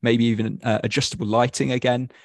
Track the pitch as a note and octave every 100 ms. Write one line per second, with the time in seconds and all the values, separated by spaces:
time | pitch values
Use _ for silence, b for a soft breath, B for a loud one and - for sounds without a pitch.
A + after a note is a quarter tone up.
0 | A#2+ A#2 A#2 A2 A2 G2+ A#2+ G#2+ A2+ -
1 | - - G#2 A2+ B2 - C3+ B2+ B2+ B2
2 | B2+ b